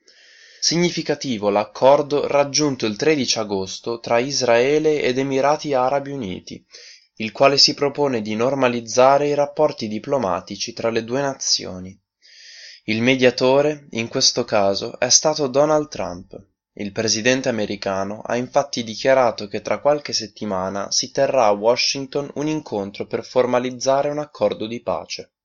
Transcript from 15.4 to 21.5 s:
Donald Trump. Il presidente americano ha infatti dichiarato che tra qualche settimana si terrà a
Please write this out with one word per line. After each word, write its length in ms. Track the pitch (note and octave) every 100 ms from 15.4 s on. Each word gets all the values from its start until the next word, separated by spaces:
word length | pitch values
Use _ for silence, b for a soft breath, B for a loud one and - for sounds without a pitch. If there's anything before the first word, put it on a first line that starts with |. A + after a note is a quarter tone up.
| C#3
Donald 400 | C3+ D3+ D3+ D3
Trump. 500 | - F2+ F2 F#2+ - - _ _ -
Il 140 | G#2
presidente 580 | G2 A2+ A2 A#2+ C3 C3+
americano 720 | A2 G#2 G2 G2+ F#2+ G2 A2
ha 140 | -
infatti 480 | A#2+ B2+ C#3+ C#3 C3
dichiarato 640 | A2 A2 C3 C3 A#2+ - G#2
che 160 | G#2+
tra 160 | - G#2+
qualche 340 | C#3+ D3 -
settimana 800 | A2+ G#2+ - G#2+ F#2+ F#2+ G2 G2
si 220 | - B2
terrà 320 | - C3+ C3
a 80 | G#2+